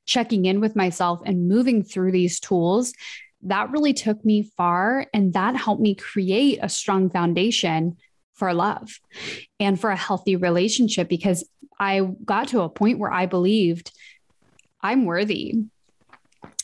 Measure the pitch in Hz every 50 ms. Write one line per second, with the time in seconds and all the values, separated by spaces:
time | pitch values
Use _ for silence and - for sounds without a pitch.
0 | _ - - 254 233 233 233 202 180 185 190 202 214 220 214 214 190 180 170 -
1 | 180 175 175 175 - 202 196 180 175 175 196 233 254 262 247 220 190 - - 190
2 | 185 185 185 185 180 175 170 - - - 196 180 165 175 185 220 247 240 - -
3 | - - - - - - _ _ - 185 196 196 220 220 254 302 302 294 277 -
4 | - 220 214 214 - 220 214 208 208 208 _ - 175 175 175 175 190 214 247 269
5 | - - - 214 196 185 165 190 185 214 262 233 - 220 208 - 220 214 196 -
6 | - - - 214 190 185 190 220 277 285 254 - - 185 - - - - 196 190
7 | 190 185 - 185 175 170 170 175 185 226 240 - - 175 160 160 160 175 170 -
8 | _ _ _ _ _ _ _ - 208 185 175 170 180 208 - - 220 214 - -
9 | _ _ - - - - - - - - _ - 202 196 196 180 - 220 196 180
10 | - - 202 180 - - 190 180 180 180 170 175 180 226 214 - 247 214 - -
11 | 175 170 180 165 - 202 180 170 - - _ _ - - _ - 202 196 196 196
12 | 196 185 185 - - - 202 214 254 - 240 233 180 160 - - 202 214 247 -
13 | 208 - - 180 185 180 190 180 175 185 214 226 196 170 170 170 - - - _
14 | - - - _ _ _ _ _ _ _ _ _ _ _ _ _ - 190 233 269
15 | 247 175 170 175 208 214 202 - - - - 226 214 220 - _ _ _ _ _
16 | _ _ - _ _ _ _ _ - - - -